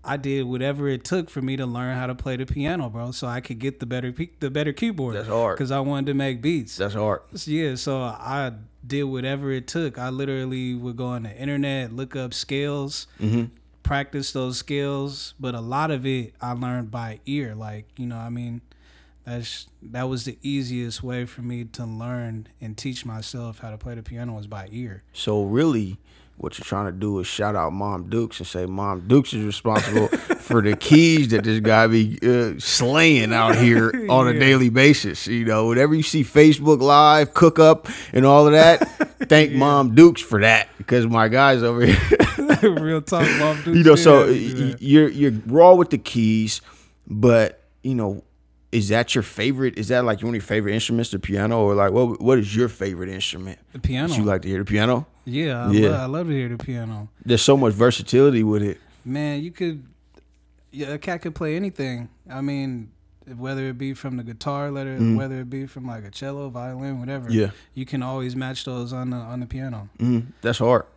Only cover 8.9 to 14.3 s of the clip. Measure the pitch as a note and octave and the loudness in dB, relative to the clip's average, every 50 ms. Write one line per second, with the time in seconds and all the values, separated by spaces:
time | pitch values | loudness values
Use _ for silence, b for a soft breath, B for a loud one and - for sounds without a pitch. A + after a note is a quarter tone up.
8.9 | C3+ C#3+ C#3+ C3+ C3 B2+ B2 C3+ C#3 C#3 C#3+ C3+ C3+ C3 B2+ - - E3 E3 C#3+ | -6 -6 -6 -6 -6 -8 -6 -6 -6 -6 -6 -6 -6 -8 -8 -8 -8 -6 -6 -6
9.9 | A#2 B2+ B2 B2+ B2+ B2+ C#3 C3+ C3+ C3 C3 C3 C3 B2+ B2+ B2+ B2 B2 A#2+ B2 | -8 -8 -10 -8 -8 -6 -6 -6 -6 -6 -6 -8 -8 -6 -6 -8 -8 -8 -10 -10
10.9 | A#2 A#2+ B2+ B2 B2 A#2+ A2+ A2 G2 A#2 C3 C#3 C#3+ C#3+ C#3 C#3 C#3 C3+ B2+ A#2 | -10 -8 -8 -8 -8 -8 -10 -12 -14 -10 -8 -6 -4 -4 -4 -4 -4 -6 -8 -10
11.9 | A2+ B2 C3+ B2+ - C#3 C3 B2+ A#2+ - - - C#3 C#3 C#3+ D3 C#3+ C#3+ C#3 C#3 | -10 -12 -12 -10 -10 -10 -10 -10 -10 -12 -10 -8 -6 -6 -6 -6 -6 -8 -8 -10
12.9 | C#3 - - _ _ _ G#2 G#2+ A2 A#2+ A#2 A#2+ _ _ _ _ _ _ _ - | -10 -14 -16 _ _ _ -4 -4 -2 -2 -4 -6 _ _ _ _ _ _ _ -4
13.9 | C#3+ C#3 C#3 C#3 - C#3+ C3+ - | -4 -4 -6 -6 -8 -10 -10 -8